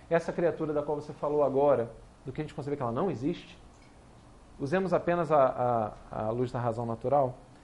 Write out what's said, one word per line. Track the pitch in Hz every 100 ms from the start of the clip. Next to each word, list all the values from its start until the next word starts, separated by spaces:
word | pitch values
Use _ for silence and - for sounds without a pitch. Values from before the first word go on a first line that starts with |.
| -
essa | 165 165
criatura | 180 170 151 156
da | 147
qual | 147 147
você | 147
falou | 139 147 147
agora | 139 131 143 127 117 - - -
do | -
que | 131
a |
gente | 151
conceber | - 135 143
que |
ela | 123
não | 120 190
existe? | 120 139 170 - - - - - - - - - - - -
Usemos | 139 180 185
apenas | 175 - 175 156
a, | 151 131 127 123 120 107 - -
a, | - 110
a |
luz | 120 123
da | 127
razão | 120 113
natural. | 117 113 127 143 131 - - -